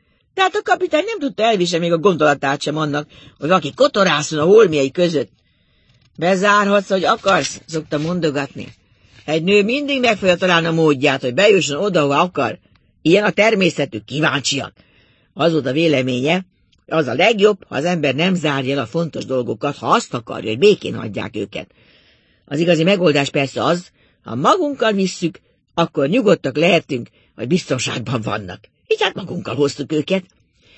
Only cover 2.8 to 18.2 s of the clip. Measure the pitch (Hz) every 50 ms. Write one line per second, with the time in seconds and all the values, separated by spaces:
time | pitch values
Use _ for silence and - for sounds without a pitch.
2.8 | 156 147 143 147 147 - - - - - _ - 139 151 190 180 147 143 - -
3.8 | 262 285 - 214 190 180 147 147 151 - 156 151 151 175 202 226 226 175 156 143
4.8 | 135 135 - 185 175 170 165 139 113 - _ _ _ _ _ _ _ _ _ _
5.8 | _ _ _ _ _ _ _ - 156 180 196 180 196 208 208 208 202 202 202 208
6.8 | 196 - 196 190 160 - - - - 190 190 160 139 - - - - - 160 160
7.8 | 151 - 156 147 151 165 180 180 165 156 131 143 143 - - - - - - _
8.8 | _ _ _ _ _ _ _ - - - 156 165 160 185 202 208 196 220 247 294
9.8 | 294 277 285 262 247 233 214 190 196 185 175 170 190 180 175 165 165 165 165 165
10.8 | 160 156 143 127 139 143 135 131 - 127 120 170 202 220 202 185 143 143 147 147
11.8 | 196 208 175 165 147 139 139 147 175 180 - 156 127 110 - - _ _ _ _
12.8 | _ _ _ _ - 156 180 202 208 196 - - 208 226 226 190 190 165 - -
13.8 | 143 - - 107 - - 123 151 156 143 127 139 - - 139 135 110 - - _
14.8 | _ _ _ _ _ _ _ _ _ _ _ - 147 170 160 151 120 127 131 160
15.8 | 170 160 143 131 127 127 127 123 131 151 175 185 185 - _ _ _ _ _ _
16.8 | _ - - 165 147 127 113 139 180 226 233 196 196 214 208 202 - - - 127
17.8 | 151 175 180 165 143 135 127 143